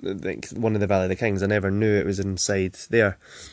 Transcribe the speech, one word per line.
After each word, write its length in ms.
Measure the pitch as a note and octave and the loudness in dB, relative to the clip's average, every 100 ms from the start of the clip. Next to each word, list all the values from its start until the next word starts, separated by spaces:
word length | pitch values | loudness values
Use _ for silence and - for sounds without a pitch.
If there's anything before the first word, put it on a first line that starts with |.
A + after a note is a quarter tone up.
like, 460 | - G2 F#2 - - | -6 -6 -6 -6 -8
one 240 | - A2+ | -2 0
of 60 | G#2+ | 2
the 60 | G2+ | 2
Valley 180 | G2 | 2
of 40 | F#2 | 2
the 80 | F#2+ | 0
Kings. 260 | A2+ G2 | 0 0
I 40 | G2 | 2
never 240 | G#2+ G2 | 2 2
knew 240 | G2+ A2 | 2 2
it 120 | G#2 F#2+ | 2 2
was 120 | F#2+ | -2
inside 560 | G2 F#2 - G2 F#2+ - - | -2 -2 0 0 0 -4 -2
there. 280 | A#2 G#2 - - - - | 2 2 0 -14 -20 -20